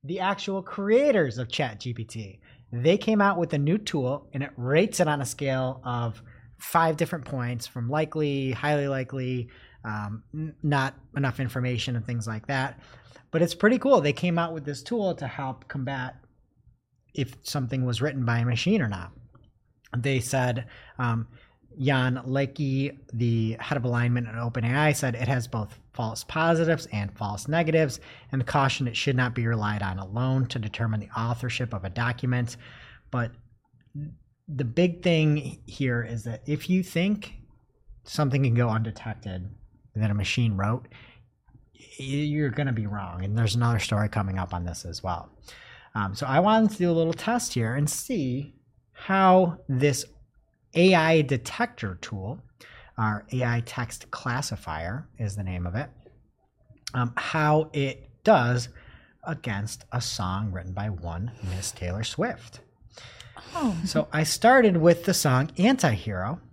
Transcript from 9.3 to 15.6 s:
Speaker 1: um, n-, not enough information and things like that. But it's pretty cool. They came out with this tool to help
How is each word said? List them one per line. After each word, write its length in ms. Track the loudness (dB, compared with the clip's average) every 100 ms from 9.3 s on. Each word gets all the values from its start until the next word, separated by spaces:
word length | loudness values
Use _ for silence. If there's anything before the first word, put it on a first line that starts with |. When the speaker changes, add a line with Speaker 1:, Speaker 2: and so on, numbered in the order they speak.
| -4 -6 -12 -20 -14 -8
Speaker 1:
um, 380 | -6 -6 -8 -10
n-, 220 | -8 -8 -4
not 320 | 0 2 0 -4 -12 -4
enough 240 | -2 -2
information 560 | -4 -2 -2 -2 -4 -4
and 100 | -4
things 220 | -6 -6
like 200 | -8 -4
that. 320 | -4 -4 -6 -20 -20 -20 -20 _
But 100 | 0
it's 140 | 0 2
pretty 240 | 2 4
cool. 220 | 6 4
They 120 | 4
came 240 | 0 0 0
out 160 | -2
with 120 | -4 -8
this 180 | -10
tool 320 | -6 -2 -2 -2
to 120 | -6
help 400 | -8 -8 -10